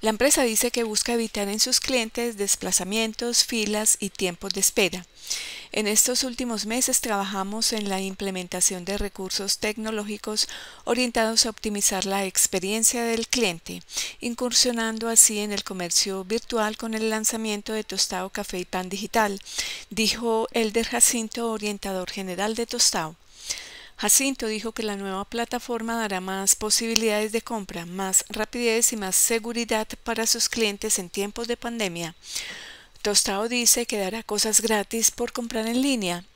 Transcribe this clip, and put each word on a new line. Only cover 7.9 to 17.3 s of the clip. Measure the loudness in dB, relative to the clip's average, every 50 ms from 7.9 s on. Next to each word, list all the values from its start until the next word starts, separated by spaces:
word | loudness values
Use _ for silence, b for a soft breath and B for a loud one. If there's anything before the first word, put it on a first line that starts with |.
| -2 -2
implementación | -2 -4 -6 -4 -6 -4 -4 -4 -6 -6 -2 2 2 2 2 0 -4
de | -4 -4 -2
recursos | -4 -6 -6 -8 -8 -4 -4 -4 -2 -2 -2 0
tecnológicos | 0 -2 -2 -2 -4 -4 -4 -4 -4 -6 -8 -8 -6 -4 0 0 -2 B B B B B B B B
orientados | 0 2 2 2 2 2 2 2 4 4 4 2
a | 2
optimizar | 0 -6 -6 -4 -4 0 0 0 0 0 -2
la | 0 0 0 -2
experiencia | 0 0 2 2 2 2 0 -2 0 0 4 4 4 4 4 0
del | 0 0 -2 -2 -2
cliente, | 0 2 2 2 0 -2 -8 -12 -12 -12 -12 B B B B B B B
incursionando | -6 -6 -4 -2 -2 2 4 4 4 4 2 0 -2 -2 -2 -2 -4 2
así | 6 8 8 8 6 2
en | -2 -2 -4
el | -4 -4
comercio | -6 -6 -6 -4 2 2 2 2 2 -2 -6 -4
virtual | -2 -4 -4 -2 -2 0 0 0 0 -2 -4
con | -6 -4 -2
el | 0 0 0
lanzamiento | 0 0 0 0